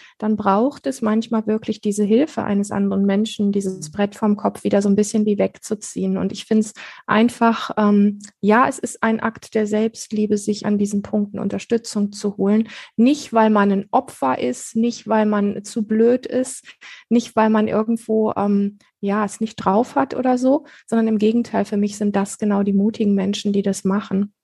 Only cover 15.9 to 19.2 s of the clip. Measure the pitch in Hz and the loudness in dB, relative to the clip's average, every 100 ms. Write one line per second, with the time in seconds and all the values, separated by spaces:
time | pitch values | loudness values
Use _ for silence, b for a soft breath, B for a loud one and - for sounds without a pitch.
15.9 | 220 233 254 - 254 254 - B B B | 2 4 2 -2 -4 -4 -10 B B B
16.9 | B _ 233 226 220 220 214 214 214 220 | B _ 0 2 2 2 2 2 0 0
17.9 | 226 - 220 214 - 202 202 202 202 b | -4 -2 0 0 0 0 0 0 -6 b
18.9 | _ 202 208 | _ -4 -2